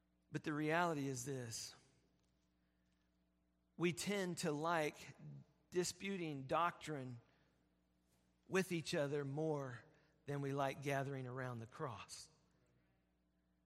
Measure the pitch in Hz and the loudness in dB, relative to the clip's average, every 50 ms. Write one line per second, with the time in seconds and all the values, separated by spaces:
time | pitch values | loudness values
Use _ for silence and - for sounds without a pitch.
0 | _ _ _ _ _ - 156 143 - 170 151 147 151 151 160 170 180 170 160 143 | _ _ _ _ _ -8 -8 -4 -2 0 0 2 4 4 6 6 6 4 4 2
1 | 135 139 131 120 123 143 135 127 120 113 117 - - - - - - _ _ _ | 0 0 -2 -2 -2 -4 -4 -4 -4 -6 -6 -8 -8 -8 -12 -16 -20 _ _ _
2 | _ _ _ _ _ _ _ _ _ _ _ _ _ _ _ _ _ _ _ _ | _ _ _ _ _ _ _ _ _ _ _ _ _ _ _ _ _ _ _ _
3 | _ _ _ _ _ _ _ _ _ _ _ _ _ _ _ - 165 180 160 - | _ _ _ _ _ _ _ _ _ _ _ _ _ _ _ 2 4 4 4 4
4 | - 190 208 202 185 180 165 - 180 165 147 147 160 170 170 160 151 151 - - | 0 0 2 2 2 0 0 0 0 0 0 2 2 4 4 4 4 2 0 -4
5 | - - - - - 147 143 139 - _ _ _ _ _ - 175 175 - - - | -16 -16 -16 -16 -14 -14 -14 -14 -16 _ _ _ _ _ 2 2 2 2 -2 -4
6 | 190 196 196 180 170 156 147 135 131 131 160 156 170 175 - - - 151 156 139 | -4 -4 -2 -2 -2 -2 -4 -4 -2 2 4 4 4 4 2 -2 -6 -6 -4 -4
7 | 127 127 123 117 - _ _ _ _ _ _ _ _ _ _ _ _ _ _ _ | -4 -6 -8 -10 -14 _ _ _ _ _ _ _ _ _ _ _ _ _ _ _
8 | _ _ _ _ _ _ _ _ _ - 175 190 185 - 180 165 - - 180 160 | _ _ _ _ _ _ _ _ _ 0 2 2 2 4 0 -2 -2 0 2 2
9 | 143 139 147 147 143 135 139 151 160 160 151 143 139 127 120 - - - - - | 2 2 0 0 -2 -2 -2 0 0 0 0 0 -2 -6 -8 -10 -14 -18 -20 -20
10 | _ _ _ _ - 143 143 143 143 135 135 143 139 135 135 - 131 139 143 135 | _ _ _ _ -8 -4 -4 -2 0 0 2 2 2 2 0 -2 -2 0 0 2
11 | 135 139 139 131 127 123 123 131 127 127 120 113 113 117 - - 156 131 107 92 | 0 0 -4 -6 -6 -6 -6 -4 -4 -4 -4 -6 -8 -10 -8 -6 -6 -6 -6 -8
12 | - - - - - - _ _ _ _ _ _ _ _ _ _ _ _ _ _ | -10 -12 -14 -16 -16 -18 _ _ _ _ _ _ _ _ _ _ _ _ _ _
13 | _ _ _ _ _ _ _ _ _ _ _ _ _ | _ _ _ _ _ _ _ _ _ _ _ _ _